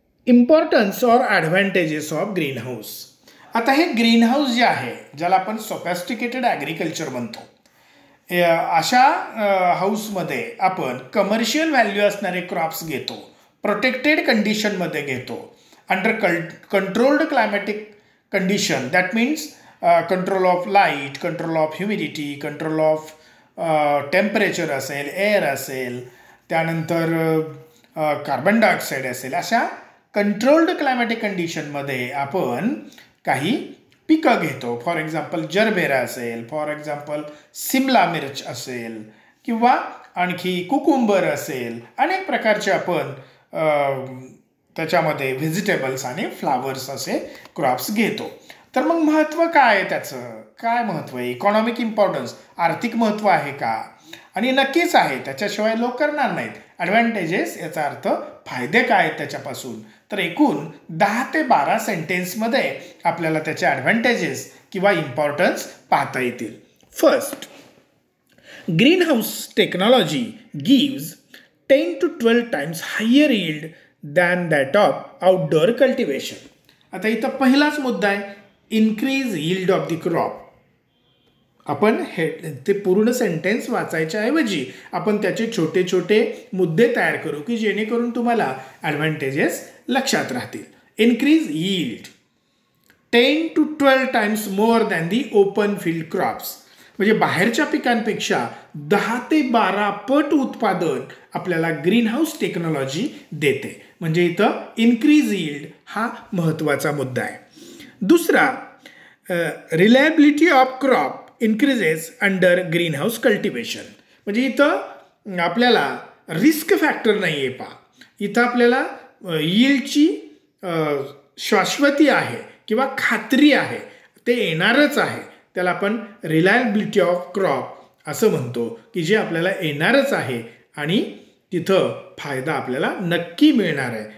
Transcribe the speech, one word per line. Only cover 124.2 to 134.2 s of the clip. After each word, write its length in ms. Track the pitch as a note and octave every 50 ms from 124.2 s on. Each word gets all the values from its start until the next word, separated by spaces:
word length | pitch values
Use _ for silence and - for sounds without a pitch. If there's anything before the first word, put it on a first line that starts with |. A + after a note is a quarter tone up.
| _
ते 220 | - A#3+ B3 G#3+ F3+
येणारच 500 | D#3+ D#3+ F3+ G#3+ A#3 C4+ D4 D4 D4 B3+
आहे. 240 | F3 C3+ A#2 A#2 - - - - _ _ _
त्याला 160 | F#3 F3+ F3+
आपण 260 | F3 F3 G3+ G3+ A3 A#3 G#3+ - - - -
reliability 760 | E3 D#3 D#3+ E3+ F#3+ G#3 B3 B3+ A3+ G3+ G#3+ G3 D#3+ - G3
of 380 | F3+ F3 F3+ F3+ F3+ - - G#3
crop 240 | F#3+ E3 C#3 B2+ A#2+ - - - - _ _ _ _
असं 240 | - D3 - A#3 G#3+
म्हणतो 500 | F3 D3+ B2+ A#2+ A#2+ A#2+ A#2 A2+ A2+ - - _ -
की 80 | F#3 D#3+
जे 140 | D#3 G#3
आपल्याला 340 | G#3+ F#3+ - E3 E3 E3 F#3
येणारच 640 | G3 - F#3 D#3 C#3+ C#3+ D#3+ F#3+ A#3 C#4 C4+ C#4 -
आहे 300 | F3 C3+ A#2+ B2+ A#2+ A2+ - - _ _ _ _
आणि 420 | - D3 D3+ F3+ A#3+ F#4 - - - - _ _ _ _ _ -
तिथं 600 | F3 - - F#3+ F3+ C#3 A#2+ B2 - - - - -
फायदा 340 | - D3 C#3 C3 C3 D#3+ D3+
आपल्याला 420 | C3+ B2 B2+ B2 C3+ F3+ A#3+ D#4+ D4+
नक्की 520 | G3+ E3+ E3+ A3+ F3 - - - D4 D#4 C#4
मिळणार 380 | A#3+ G3 E3+ D3 C#3+ C3 B2
आहे. 140 | A2+ A2 G#2+ G#2+ - -